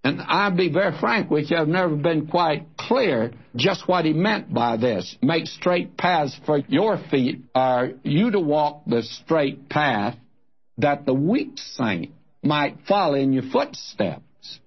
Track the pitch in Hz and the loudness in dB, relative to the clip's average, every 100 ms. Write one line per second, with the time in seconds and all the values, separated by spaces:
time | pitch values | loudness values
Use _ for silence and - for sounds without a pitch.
0 | 135 147 - 170 202 180 180 151 196 156 | -2 -4 -2 0 2 2 2 2 0 0
1 | 220 233 180 151 147 170 151 175 180 151 | 0 0 0 0 0 0 2 2 0 0
2 | 156 160 156 175 170 147 - - - 247 | 0 0 0 0 0 0 -6 -14 0 2
3 | 220 127 113 - - 120 151 190 - 180 | 2 0 -2 -6 -14 -2 0 0 0 2
4 | 160 156 196 208 - 117 120 113 123 101 | 2 2 2 0 -2 0 0 2 0 0
5 | 92 - 131 175 - - 180 180 - - | -4 -2 0 0 -2 -4 0 0 -2 -2
6 | 175 170 147 - - 151 139 139 214 196 | 0 2 0 -4 0 0 2 0 2 0
7 | - 143 123 - - 127 131 127 127 - | 0 0 0 -4 -4 0 2 2 0 -4
8 | - 147 233 202 156 151 147 147 - - | -2 2 2 2 2 2 0 -2 -2 -2
9 | 113 - - 165 143 139 - 151 147 110 | -2 -12 -2 0 0 -4 -6 -2 0 0
10 | 104 - - _ _ _ _ - 143 143 | -2 -6 -18 _ _ _ _ 0 0 2
11 | 143 131 151 254 302 - - - 113 90 | 0 0 2 0 -2 -10 -16 -6 -4 -2
12 | - - _ _ 143 151 143 - - 202 | -6 -14 _ _ 0 0 0 -4 -2 2
13 | 175 139 135 131 131 - 294 - - - | 2 2 2 0 0 -2 -2 -8 -18 -4
14 | 92 73 - _ - - | -4 -4 -16 _ -20 -20